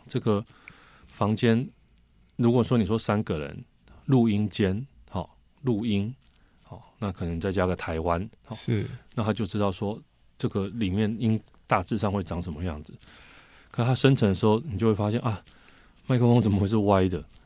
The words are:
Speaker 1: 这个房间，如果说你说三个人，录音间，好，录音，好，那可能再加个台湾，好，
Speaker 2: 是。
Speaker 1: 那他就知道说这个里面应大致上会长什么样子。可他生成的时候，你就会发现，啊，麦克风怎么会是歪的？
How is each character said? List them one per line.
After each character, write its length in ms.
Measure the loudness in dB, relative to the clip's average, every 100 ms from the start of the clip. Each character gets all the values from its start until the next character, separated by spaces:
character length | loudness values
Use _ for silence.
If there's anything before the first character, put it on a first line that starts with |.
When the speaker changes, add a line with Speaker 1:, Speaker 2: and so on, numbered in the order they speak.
| -8
Speaker 1:
这 120 | -4
个 240 | 0 0 -2 -16 -20 -20 -20 -20 -12
房 280 | -2 0 2
间， 320 | 2 2 -2 -12 _ _ _ _ _ 0
如 140 | 2
果 120 | 4
说 120 | 4 2
你 80 |
说 140 | 2 -2
三 240 | 0 -2
个 140 | -2 -4
人， 260 | -6 -12 -18 _ _ -10 2
录 220 | 4 4
音 220 | 2 0
间， 340 | 0 0 0 -8 -16 -10
好， 260 | -10 -10 _ _ _
录 200 | -2 -2
音， 300 | 0 -2 -2 -8 _ _ _ _
好， 320 | -20 -20 -18 -8
那 120 | -6
可 140 | -4 -6
能 160 | -4
再 100 | -2
加 140 | 0 0
个 100 | 0
台 240 | -4 -4
湾， 280 | 0 -2 -4 -12
好， 120 | -16 -10
Speaker 2:
是。 300 | -4 -4 -4 -10 -12 -6
Speaker 1:
那 80 |
他 100 | -2
就 140 | -2 -4
知 100 | -2
道 140 | -2
说 280 | -2 -6 -8 -14 _ _ -6
这 100 | -4
个 180 | -2 -4
里 220 | -2 -2
面 240 | 0 0 0
应 200 | 0 0 -4 _ -2
大 160 | -2
致 160 | 0 -2
上 140 | 0
会 100 | -2
长 180 | -4 -6
什 140 | -6
么 100 | -6
样 180 | -6 -8
子。 100 | -12 -20 -20 -20 -20 -20 -20 -20 _
可 120 | -2
他 120 | 0 4
生 200 | 4 4
成 140 | 2
的 60 | 2
时 100 | 2
候， 160 | 2
你 140 | 0 0
就 80 | 2
会 80 |
发 160 | 2 0
现， 100 | -2
啊， 200 | -4 -6 -10 -20 -20 -20 _ _ -2
麦 140 | 2
克 80 | 4
风 120 | 4
怎 120 | 4
么 80 | 2
会 80 | 2
是 100 | 2
歪 320 | 4 4 2
的？ 140 | -2 -10 -20